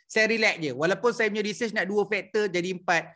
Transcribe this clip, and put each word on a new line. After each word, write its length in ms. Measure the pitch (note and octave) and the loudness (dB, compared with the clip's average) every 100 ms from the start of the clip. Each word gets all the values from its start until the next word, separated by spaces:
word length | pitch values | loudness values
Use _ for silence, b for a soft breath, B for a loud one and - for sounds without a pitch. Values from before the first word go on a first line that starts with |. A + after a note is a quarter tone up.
| - | -4
saya 160 | A3 A3 | 2 2
relax 320 | A3+ G#3+ E3+ | 4 2 0
je. 160 | D3+ | -4
Walaupun 400 | B2 E3 F#3+ A#3+ | 0 0 2 0
saya 160 | A3+ G#3+ | 2 0
punya 160 | G#3+ G#3 | 0 -4
research 240 | - A#3 | -2 -4
nak 160 | G#3+ F#3 | -2 -2
dua 240 | G#3 G3+ | 0 0
factor 400 | G3+ F#3+ G#3+ G#3 | -2 -2 -2 0
jadi 240 | F3 F3+ | -2 -2
empat, 400 | F#3 - E3 D#3+ | -4 0 0 0